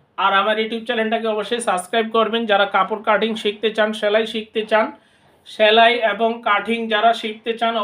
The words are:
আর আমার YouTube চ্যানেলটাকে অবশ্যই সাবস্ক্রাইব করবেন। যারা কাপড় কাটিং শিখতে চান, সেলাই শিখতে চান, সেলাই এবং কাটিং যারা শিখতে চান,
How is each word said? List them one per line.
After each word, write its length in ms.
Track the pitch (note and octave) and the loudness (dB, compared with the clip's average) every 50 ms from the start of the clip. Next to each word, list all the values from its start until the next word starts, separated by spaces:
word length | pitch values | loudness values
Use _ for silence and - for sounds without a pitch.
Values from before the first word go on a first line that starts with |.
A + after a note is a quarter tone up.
| _ _ _ | _ _ _
আর 140 | - F#3 G3 G3 G3 | -2 0 2 2 2
আমার 140 | G3 G#3+ G#3+ A3 | 2 2 0 0
YouTube 240 | A3 A3 A3+ A3+ A3 | -2 -4 -6 -6 -6
চ্যানেলটাকে 400 | - A#3+ A3 A3 A3 A3+ A3 A3+ A3 G#3+ | -4 -2 -2 -2 0 -2 -2 -2 -2 -2
অবশ্যই 260 | G#3+ G3+ G3+ A#3+ A#3+ A3+ | -2 -4 -4 -4 -4 -2
সাবস্ক্রাইব 400 | G#3+ F#3 F3+ F3+ - - A3+ A3 A3 A3 | -2 -2 -2 -2 -2 -2 -2 0 0 2
করবেন। 240 | A3+ A3 G#3 A3 A#3 A#3 G#3+ | 0 2 2 0 -2 0 2
যারা 140 | G3+ G3 G3+ G3 - | 2 2 2 2 2
কাপড় 260 | G3 - - A3 G#3 - | 0 0 0 -4 -4 0
কাটিং 240 | - G#3+ G3 G#3+ A3+ A3 A3 - | 0 2 2 0 -2 -4 -4 -4
শিখতে 260 | G#3 G3+ - - A3 G#3+ | -4 -4 -2 -4 -2 0
চান, 120 | A3+ G#3+ A3 G#3+ A3 | 0 0 -2 -2 -2
সেলাই 260 | - G#3 G#3 A3+ A3+ A3 - | 0 0 2 2 0 -2 -6
শিখতে 280 | A3 G#3+ - - A3 G#3+ - | -8 -8 -6 -6 -6 -2 0
চান, 140 | A3 G#3+ A#3 C#4 - - _ _ _ _ _ _ _ _ _ | 2 2 2 0 -4 -12 _ _ _ _ _ _ _ _ _
সেলাই 460 | - - - G#3+ G#3+ G#3+ A3+ A3+ A#3 A#3+ B3 A3 G#3+ G3+ | -10 -2 2 2 4 6 6 6 6 4 2 0 -2 0
এবং 160 | G3+ A3+ A3+ A3+ A#3 - | 0 0 0 -2 -2 -2
কাটিং 320 | G#3+ G3+ G3+ G3+ A3 A#3 A#3 A3+ A3 G#3+ | 0 0 0 0 -2 -4 -4 -2 -2 0
যারা 180 | G#3 A3 A#3 A3+ - | 2 2 2 2 0
শিখতে 300 | - A3 G#3+ A3 - A#3 A3+ A3+ | -2 -8 -8 -8 -6 -8 -4 -2
চান, 140 | A#3 A3+ A#3 A3+ | -2 -2 -2 -2